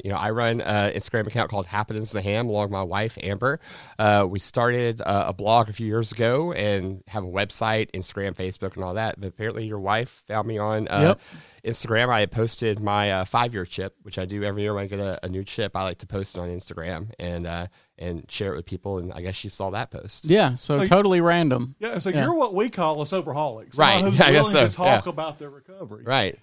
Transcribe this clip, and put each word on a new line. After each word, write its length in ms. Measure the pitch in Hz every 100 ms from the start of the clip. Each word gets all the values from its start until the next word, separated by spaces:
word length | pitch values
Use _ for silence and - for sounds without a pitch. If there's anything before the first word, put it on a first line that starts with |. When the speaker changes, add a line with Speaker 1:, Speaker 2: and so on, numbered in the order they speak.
Speaker 1:
you 60 | 95
know, 60 | 95
I 140 | 101
run 300 | 113 117 117
an 320 | - 104 101
Instagram 340 | 98 - 117 104
account 240 | 120 98
called 160 | 104 92
Happenings 440 | 104 107 107 110
to 80 | 104
Ham 260 | 98 107 120
along 240 | 104 101
my 100 | 98
wife, 360 | 92 98 110 -
Amber. 380 | 90 98 127 143 - - - -
Uh, 260 | 107 104 98
we 120 | 98
started, 640 | - - 120 123 120 113
uh, 240 | 82 101 -
a 60 |
blog 360 | 92 101 117 110
a 40 |
few 120 | 101 113
years 260 | 110 110
ago 380 | 113 117 131 170
and 500 | 175 104 98 92 95 -
have 160 | 110
a 40 | 90
website, 640 | 92 104 - 110 110 107
Instagram, 420 | 95 87 - 98 87
Facebook, 380 | 92 - 95 98
and 80 |
all 100 | 92 95
that. 240 | 110 -
But 80 | 98
apparently, 380 | - 110 107 110
your 120 | 104
wife 440 | 95 107 127 - -
found 200 | 107 104
me 100 | 110
on, 300 | 104 110 107
uh, 280 | 101 156 -
Speaker 2:
Yep. 40 | - - - _
Speaker 1:
Instagram. 460 | - 117 113 110 123
I 120 | 113
had 100 | 101
posted 480 | 117 113 - 113 104
my, 320 | 104 104 101
uh, 140 | 95 92
five-year 400 | 120 120 113 87
chip, 300 | - 95 _
which 160 | 101 95
I 80 | 92
do 180 | 101
every 200 | 101 101
year 100 | 104
when 120 | 101 98
I 20 |
get 120 | 101
a, 240 | 98 90
a 60 | 92
new 140 | 92
chip. 320 | 98 - 101 98
I 80 |
like 160 | 95 87
to 80 | -
post 280 | 101 95 92
it 60 |
on 80 | 87
Instagram 640 | 87 - 87 82 82 104 -
and, 260 | 87 87 85
uh, 220 | 85 90 _ _ -
and 260 | 90 85 -
share 220 | - 98
it 20 | 76
with 100 | -
people, 320 | 92 98 95
and 160 | 87
I 80 | 82
guess 140 | 87 95
she 120 | 101
saw 220 | - 98
that 220 | 98 -
post. 340 | - 107 - 151
Speaker 2:
Yeah, 300 | 202 156 123
so 240 | - 143
Speaker 3:
So 60 | 190
Speaker 2:
totally 360 | 180 202 180
random. 540 | 170 170 160 127 123 139
Speaker 3:
Yeah, 220 | 220 180
so 100 | 190
Speaker 2:
Yeah. 140 | 170
Speaker 3:
you're 100 | 285
what 220 | 339 247 185
we 120 | 233
call 280 | 196 160 151
a 20 | 147
soberholic, 720 | 190 156 139 151 110 - 131
someone 20 |
Speaker 1:
Right, 260 | 147 175
Speaker 3:
who's 120 | 190 -
Speaker 1:
<laughs> 20 |
yeah, 80 | 147
I 60 |
guess 200 | 147 147
Speaker 3:
willing 160 | 160 113
to 20 |
Speaker 1:
so, 20 | 127
Speaker 3:
talk 220 | 180 113 180
Speaker 1:
yeah. 40 |
Speaker 3:
about 260 | 156 160 147
their 140 | 147
recovery. 500 | 139 _ 190 135 107
Speaker 1:
Right. 360 | 113 131 98 -